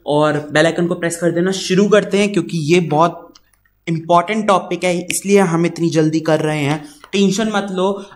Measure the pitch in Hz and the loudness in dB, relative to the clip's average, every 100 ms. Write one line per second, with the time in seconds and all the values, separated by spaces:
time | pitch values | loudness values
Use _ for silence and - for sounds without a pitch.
0 | - 147 151 147 147 147 165 165 175 180 | -2 0 2 0 -2 0 2 2 -2 -2
1 | 170 - 170 170 185 190 - 185 208 208 | -4 -2 -2 0 -2 -4 0 2 4 4
2 | - 196 202 190 - 170 147 175 156 151 | 2 0 0 -2 -4 -4 2 2 2 2
3 | 170 - - _ _ _ _ _ - 160 | 2 0 -16 _ _ _ _ _ -6 -6
4 | 165 175 175 220 208 185 - 175 180 175 | 2 2 2 -2 0 0 0 -4 -2 -2
5 | 175 - 190 202 175 165 170 170 170 156 | -4 -6 2 4 4 2 0 0 0 2
6 | 156 160 160 156 151 151 143 156 - - | 0 0 0 0 0 -2 -2 -4 -6 -20
7 | - 202 196 202 220 208 202 185 190 196 | -6 0 2 2 -2 -2 -4 -2 -2 -2
8 | - | -10